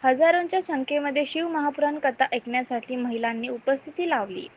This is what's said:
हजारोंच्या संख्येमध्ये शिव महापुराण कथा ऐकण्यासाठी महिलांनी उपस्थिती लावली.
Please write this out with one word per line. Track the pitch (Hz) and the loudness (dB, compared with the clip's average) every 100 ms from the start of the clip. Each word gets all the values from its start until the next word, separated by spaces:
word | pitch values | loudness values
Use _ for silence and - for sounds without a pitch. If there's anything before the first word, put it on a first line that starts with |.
हजारोंच्या | 262 262 330 349 349 381 | 4 6 6 6 2 -2
संख्येमध्ये | 370 294 262 294 285 277 285 | 0 -4 0 -2 0 0 -2
शिव | 320 339 | -2 -4
महापुराण | 320 294 285 294 302 | -2 -2 2 2 2
कथा | 285 247 262 | 0 0 0
ऐकण्यासाठी | 247 240 247 254 240 226 254 | -2 -2 -4 -2 -6 -6 -6
महिलांनी | 247 226 233 226 240 | -4 -2 -2 -4 -6
उपस्थिती | 247 247 269 311 302 349 | -4 -2 -2 -2 -4 0
लावली. | 285 196 185 - | 0 -2 -8 -12